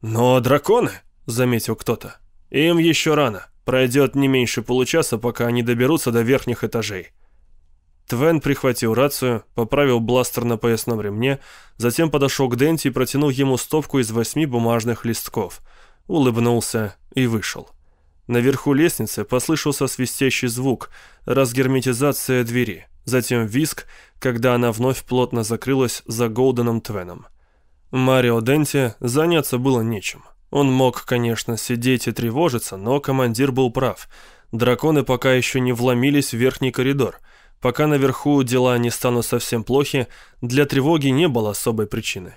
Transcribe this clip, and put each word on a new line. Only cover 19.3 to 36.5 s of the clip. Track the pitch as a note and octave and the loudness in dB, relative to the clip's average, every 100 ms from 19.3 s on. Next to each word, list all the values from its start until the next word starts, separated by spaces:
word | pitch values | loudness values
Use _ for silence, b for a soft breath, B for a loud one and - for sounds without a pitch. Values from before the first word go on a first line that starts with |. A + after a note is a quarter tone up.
| B2 - D#3 D#3 C#3 C3+ | -2 0 -2 -2 -2 -4
свистящий | - B2 - C3+ - B2+ | -2 -6 0 0 0 -4
звук, | A#2 C3 A#2 - B B B | -2 -2 -2 -6 B B B
разгерметизация | - B2+ C3 A#2+ B2+ C3+ B2+ A#2+ C#3+ B2+ - B2+ | -2 0 0 0 0 2 0 0 0 -2 -2 -2
двери, | A#2 A#2+ A#2 F2 - - - | 0 0 -2 -4 -14 -16 -2
затем | B2+ A#2 A#2+ A2 | -2 0 -2 0
визг, | A#2 D#3 - - B B B | 0 -2 -4 -16 B B B
когда | C3 A#2 B2 | -4 0 2
она | A#2+ A#2+ | 2 0
вновь | A2 B2+ B2+ | 0 -2 -2
плотно | - B2+ B2 A#2+ | -2 0 0 0
закрылась | G#2+ A2+ - C3+ B2 - - | -2 -4 0 0 0 -2 -8
за | A2+ A#2+ | -4 -2
Голденом | A2 C3 B2 A#2+ A#2 | 2 2 2 0 -2
Твеном. | - G#2 F2+ F2 - - _ _ _ _ _ | -4 -10 -10 -16 -20 -20 _ _ _ _ _
Марио | C3+ C3 C3 B2 A#2 | -2 2 4 4 2
Денти | A2+ D3 D3 C#3+ B2+ - | 2 2 2 0 -2 -2
заняться | A#2+ B2+ E3 E3+ - B2 | -2 0 2 2 0 -2
было | C3 B2+ | 0 0
нечем. | A2+ A2 - - - - _ | 0 -4 -8 -12 -20 -20 _
Он | - C#3 | 0 2
мог, | C3 C3 A#2+ | 4 2 0
конечно, | - B2 A#2+ A2+ - A2+ | -4 -2 -2 -4 -6 -8
сидеть | - A#2+ B2 B2+ - | -4 -2 0 0 -2
и | |
тревожиться, | A2+ A#2 A#2+ E3+ A#2+ - F#2+ | -4 -4 0 0 -2 -8 -8
но | G2+ C#3+ | -2 -2
командир | C#3+ C3+ B2+ A2 C3+ | 0 0 0 2 0
был | B2+ C3 | 2 0
прав. | - B2+ F#2+ - B B B B | 0 -2 -4 -14 B B B B
Драконы | A#2 A#2+ B2 D3+ D#3 | -2 0 2 2 2
пока | B2 B2+ C3+ | 2 0 2
ещё | B2+ A#2+ C3+ | 2 0 -2
не | B2+ | -2
вломились | A#2 B2 B2 C3+ C#3+ C#3 | 0 0 2 2 2 0
в | A#2 | 0
верхний | A#2+ | 0